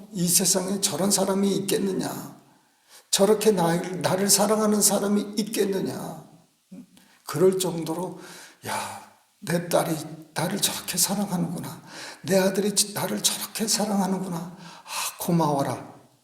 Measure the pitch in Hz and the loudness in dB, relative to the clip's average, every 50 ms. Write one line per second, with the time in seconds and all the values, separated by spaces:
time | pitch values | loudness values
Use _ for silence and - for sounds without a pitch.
0 | - - - 180 175 175 - - 185 170 - 185 180 185 202 190 - - - - | -14 -8 -2 0 2 2 4 4 4 2 2 2 0 -2 -2 -2 -2 -2 0 0
1 | 196 202 - 185 190 196 190 196 202 196 180 160 - - - - 196 190 - - | 0 2 2 2 2 2 2 2 2 2 0 0 0 0 0 0 0 0 -2 -2
2 | - - - - - - - - - _ _ _ _ _ _ _ _ _ - - | -4 -4 -6 -8 -10 -12 -16 -20 -20 _ _ _ _ _ _ _ _ _ -20 -20
3 | - _ - - 196 202 214 208 - 220 208 180 165 165 170 175 - - - 156 | -4 _ 2 4 6 6 4 6 4 4 4 4 4 4 2 2 -2 -4 -4 -2
4 | 143 - 185 190 202 196 - - 208 202 220 214 214 208 208 208 196 - 202 - | 0 0 2 2 4 4 4 4 4 4 4 4 4 4 4 4 4 4 2 2
5 | 202 202 208 196 - - - - - - - - 196 190 190 185 - 131 - - | 2 2 2 0 0 -2 -2 -4 -4 -2 0 0 0 0 0 -2 -2 -4 -6 -6
6 | - - - - - - - - _ _ _ _ _ _ 180 - - - - - | -8 -10 -12 -14 -16 -20 -20 -20 _ _ _ _ _ _ -20 -20 -20 -20 -20 -20
7 | - _ _ _ _ - - 151 180 190 185 185 - 170 165 165 160 160 160 175 | -20 _ _ _ _ -6 0 4 4 4 4 4 0 -2 -2 -4 -4 -4 -4 -4
8 | 185 175 - - - - - - - - - _ - - - - - - - - | -6 -8 -10 -12 -16 -18 -18 -18 -20 -20 -20 _ -10 -6 -6 -6 -6 -8 -10 -14
9 | - - - _ _ _ _ _ - - 170 175 175 170 180 156 151 165 160 151 | -16 -20 -20 _ _ _ _ _ -4 0 0 0 0 2 2 2 2 0 -2 -4
10 | - - - - - - - 147 160 185 208 180 - - - - - - - 175 | -6 -10 -14 -16 -16 -10 -6 -4 -2 -2 0 0 0 -2 -2 -4 -8 -4 -2 0
11 | - 175 196 208 202 - 175 175 165 - - - - - - - - - - - | 0 0 0 -2 -2 0 0 0 0 -2 -4 -6 -8 -10 -12 -14 -16 -18 -16 -16
12 | - - - - - - 190 190 185 190 190 202 196 208 202 - - - - - | -14 -16 -16 -8 -2 2 4 4 4 4 2 2 0 0 2 0 0 0 -2 -4
13 | 185 196 147 - - - - - - - - - 220 214 - 190 208 208 196 196 | -4 -4 -2 0 0 0 0 -2 -8 -8 -6 -4 -2 0 0 0 0 2 2 2
14 | 190 190 190 180 - 175 170 165 - - - - - - - - - - - - | 2 2 0 -2 -4 -4 -6 -6 -8 -10 -12 -16 -18 -18 -20 -18 -14 -10 -8 -6
15 | - - - - - 185 170 165 160 147 147 139 135 131 120 - - - - - | -6 -6 -6 -4 0 2 2 4 4 4 2 2 0 -2 -4 -6 -8 -14 -18 -20
16 | - _ _ _ | -20 _ _ _